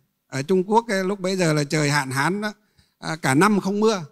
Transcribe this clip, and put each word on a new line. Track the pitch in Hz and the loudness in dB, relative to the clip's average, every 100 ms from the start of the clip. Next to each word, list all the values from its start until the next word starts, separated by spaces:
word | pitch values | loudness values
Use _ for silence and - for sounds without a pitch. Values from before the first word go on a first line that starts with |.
| _ _ _ | _ _ _
ở | 135 | -8
Trung | 143 190 | -2 0
Quốc, | 185 226 233 | 2 0 0
ờ, | 196 | -2
lúc | 185 202 | -4 -4
bấy | 185 190 | -4 0
giờ | 170 | 2
là | 151 | 0
trời | 143 151 147 | 0 0 0
hạn | 147 135 | 0 -2
hán | 127 151 202 | -2 0 -2
đó, | 214 196 _ _ _ _ | -6 -10 _ _ _ _
ờ, | 160 160 | -10 -4
cả | 151 | 0
năm | 135 202 202 | 4 4 4
không | 190 202 | 0 0
mưa, | 220 202 151 | 0 0 -6